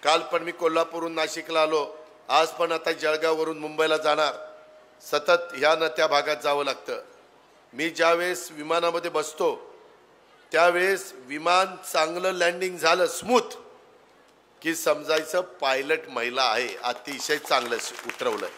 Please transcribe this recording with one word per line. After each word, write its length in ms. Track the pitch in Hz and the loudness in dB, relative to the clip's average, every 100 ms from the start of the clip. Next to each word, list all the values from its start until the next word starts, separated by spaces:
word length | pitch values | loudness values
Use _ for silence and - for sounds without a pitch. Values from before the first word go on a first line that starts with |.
काल 180 | 143 165 | 4 2
पण 220 | 165 170 | 2 -4
मी 100 | 165 | -4
कोल्हापूरहून 600 | 170 170 160 165 170 165 | -2 0 2 0 -2 -6
नाशिकला 500 | 160 156 165 160 160 | -4 -4 -4 -4 0
आलो, 340 | 156 156 143 - - - - | 2 2 -2 -10 -20 -20 0
आज 200 | 139 165 | 2 2
पण 240 | - 170 | 0 -2
आता 200 | 160 165 | 0 -2
जळगाववरून 680 | 160 156 156 160 160 160 156 | -2 0 2 2 0 -2 -4
मुंबईला 380 | 151 156 160 156 | -8 0 2 2
जाणार. 380 | 151 151 147 - - - - - - _ | 2 2 0 -2 -14 -20 -20 -20 -20 _
सतत 520 | - 147 160 170 175 | -4 -2 4 2 2
ह्या 200 | 135 147 | 0 2
न 100 | 160 160 | 4 0
त्या 180 | 160 156 | 0 2
भागात 300 | 147 147 147 | 2 0 -2
जावं 220 | 151 143 | 0 0
लागतं. 380 | 139 131 - 117 - - - _ _ _ _ | -2 -4 -8 -10 -10 -20 -20 _ _ _ _
मी 180 | 120 160 | -6 -6
ज्यावेळेस 580 | 160 165 170 175 180 - | 2 2 4 0 -4 -8
विमानामध्ये 600 | 156 151 165 170 170 170 | -12 -2 0 0 -2 -2
बसतो 640 | 165 147 - 175 120 - - - - _ _ _ - _ | -4 -4 -2 -2 -2 -12 -20 -20 -20 _ _ _ -20 _
त्यावेळेस 600 | 156 175 175 185 196 - | 4 4 4 2 0 -4
विमान 520 | - 127 147 165 180 190 180 - | -16 -12 -4 2 4 2 -4 -4
चांगलं 400 | 165 160 175 185 | 0 0 0 -2
landing 440 | 185 170 175 185 175 | 2 0 0 -4 0
झालं 300 | 160 180 175 | 2 4 2
smooth 500 | - 180 247 - - - - - _ _ _ _ _ _ _ | 0 2 2 2 -12 -18 -20 -20 _ _ _ _ _ _ _
की 120 | 160 | -6
समजायचं 680 | 160 - 147 151 156 156 180 | -2 0 0 0 -2 0 -4
pilot 600 | 180 - 139 135 143 160 - | -4 -4 0 0 0 -2 -2
महिला 340 | 127 120 127 | -4 -4 0
आहे, 260 | 127 110 123 92 | 2 2 -2 -4
अतिशय 540 | 120 120 - 139 - 151 | -6 -6 -8 -10 -2 -2
चांगलं 400 | 147 139 120 117 | 2 0 2 -4
श-, 120 | - - 117 | -4 -10 -12
उतरवलं. 400 | - 123 104 95 | -4 -4 -4 -6